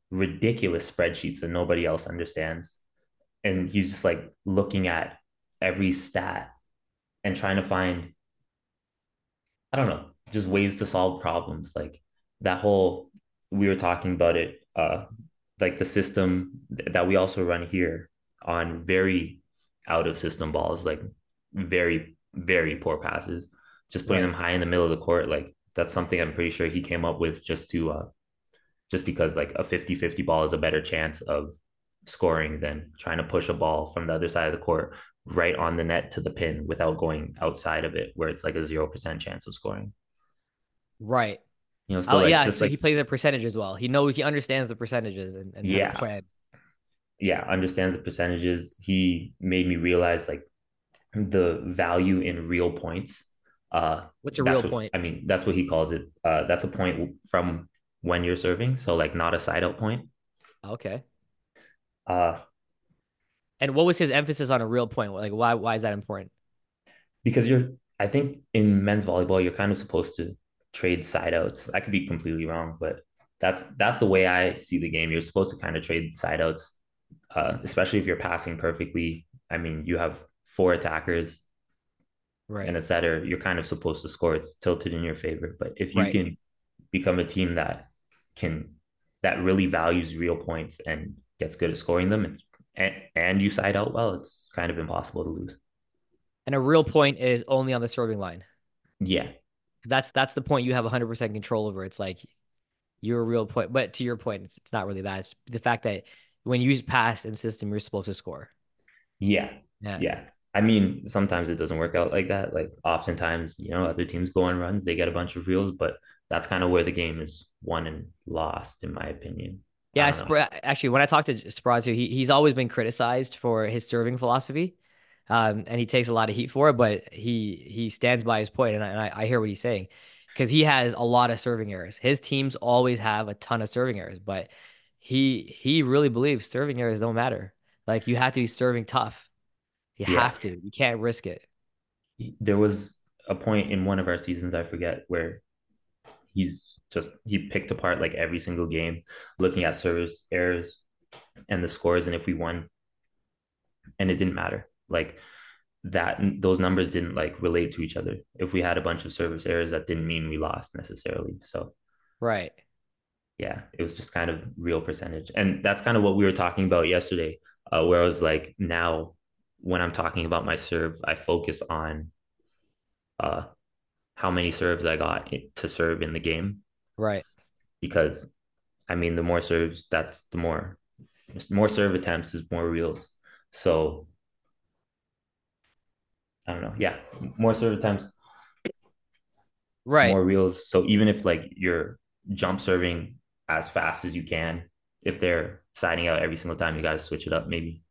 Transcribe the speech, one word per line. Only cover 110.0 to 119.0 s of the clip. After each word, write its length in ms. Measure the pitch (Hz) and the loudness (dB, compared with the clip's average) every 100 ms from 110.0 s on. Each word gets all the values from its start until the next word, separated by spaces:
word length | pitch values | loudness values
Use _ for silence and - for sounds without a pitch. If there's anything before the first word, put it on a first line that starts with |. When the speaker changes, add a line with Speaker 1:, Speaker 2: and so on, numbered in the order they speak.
Speaker 1:
Yeah. 240 | 87 - - _ _ | -4 -4 -12 _ _
I 60 | 101 | 2
mean, 480 | 110 110 95 - - | 6 6 4 0 -4
sometimes 400 | 101 98 87 85 | 0 0 0 0
it 80 | 82 | -2
doesn't 220 | 80 80 | -2 0
work 160 | 82 | 0
out 180 | 87 85 | 0 2
like 160 | 98 90 | 0 0
that. 260 | 98 - | -2 -2
Like, 160 | 80 80 - | -4 -6 -4
oftentimes, 760 | 85 82 - 82 85 82 80 - | 0 0 -2 -2 -2 -2 -6 -10
you 120 | 82 | -4
know, 140 | 87 | 0
other 200 | 87 82 | 0 0
teams 260 | 85 87 90 | -4 -2 0
go 140 | 95 | 2
on 140 | 90 90 | 2 2
runs, 260 | 87 101 | -2 -2
they 120 | 90 85 | -2 0
get 120 | 85 | 0
a 40 | |
bunch 240 | 85 87 90 | 0 -4 -6
of 100 | 90 | 0
reels, 260 | 92 98 | 2 0
but 240 | 92 78 - - _ _ | 0 -4 -4 -16 _ _
that's 160 | 82 - | -4 0
kind 160 | 92 | 0
of 80 | 90 | 4
where 140 | 90 | 4
the 80 | 85 | 4
game 280 | 87 82 80 | 0 -4 -4
is 260 | 78 - - _ | -10 -14 -20 _
won 240 | - 82 80 | -6 -4 -4
and 220 | 78 85 _ - | -8 -14 _ -8
lost, 580 | 80 78 - - - | -4 -4 -4 -10 -12
in 80 | - | -10
my 140 | 85 | -8